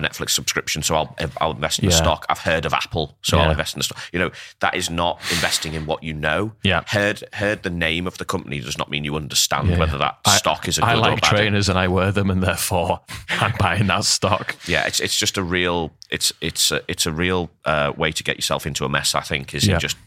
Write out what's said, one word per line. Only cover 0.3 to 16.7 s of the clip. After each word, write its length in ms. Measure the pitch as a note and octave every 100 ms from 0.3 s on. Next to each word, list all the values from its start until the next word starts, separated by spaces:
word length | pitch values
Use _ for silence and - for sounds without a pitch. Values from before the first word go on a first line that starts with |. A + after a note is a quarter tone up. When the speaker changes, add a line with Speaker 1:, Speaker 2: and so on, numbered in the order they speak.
| - C2 - - D#2
Speaker 1:
so 120 | D2 D#2+
I'll, 200 | D2 - D#2 -
I'll 80 | D#2+
invest 280 | C2+ D2+ -
in 80 | F#2+
the 40 |
Speaker 2:
Yeah. 60 | E2
Speaker 1:
stock. 300 | D#2+ D#2 -
I've 80 | -
heard 260 | F2+ D#2+ D#2+
of 60 | C#2+
Apple, 420 | - F2 D2+ -
so 160 | - D#2
I'll 60 | D#2
Speaker 2:
Yeah. 60 |
Speaker 1:
invest 220 | D2+ D2
in 60 | D2
the 40 |
stock." 140 | - - -
You 60 | F2
know, 120 | E2+ - - -
that 160 | F#2+ F2+
is 140 | F2
not 300 | E2+ E2+ - -
investing 420 | F2 E2 - E2
in 120 | D#2 D#2
what 160 | D#2
you 100 | D#2+
know. 400 | D2+ D2+ D#2+ G#2+ A2
Speaker 2:
Yeah. 200 | G2+ E2+ -
Speaker 1:
Heard, 360 | G#2 G2+ G#2+ -
heard 300 | - G2+ G#2+
the 60 | F#2+
name 340 | F2 E2 E2 F2+
of 100 | -
the 40 |
company 360 | F#2 F#2 - C#2+
does 160 | B1 C#2+
not 120 | -
mean 120 | D2
you 120 | D2 D2+
understand 540 | C#2 - - C#2+ D2+
Speaker 2:
Yeah. 80 | F2
Speaker 1:
whether 180 | D#2 C#2+
that 220 | D2 - -
Speaker 2:
I, 120 | G2+
Speaker 1:
stock 300 | - D#2 -
is 100 | E2
a 80 | A2+
Speaker 2:
I 80 |
Speaker 1:
good 60 | A#2
or 20 |
Speaker 2:
like 200 | A2 -
Speaker 1:
bad. 80 | D#2 G#2
Speaker 2:
trainers 340 | G#2+ G2+ F#2+
and 80 | F#2
I 100 | F#2
wear 220 | F#2 F#2+
them, 160 | G2 G2
and 120 | F#2+
therefore 580 | F#2 E2+ - F2+ E2+ F2 - -
<laughs> 120 | - -
I'm 120 | G2+ -
buying 280 | F#2+ F2 G2+
that 180 | F2+ G#2+
stock. 500 | - F#2+ - - - -
Speaker 1:
Yeah, 180 | D#2+ -
it's, 140 | -
it's 180 | E2+ -
just 200 | G#2 -
a 60 |
real, 480 | F2 F2+ F2+ F2 D#2+ - -
it's, 200 | D2+ - -
it's 320 | D#2+ - -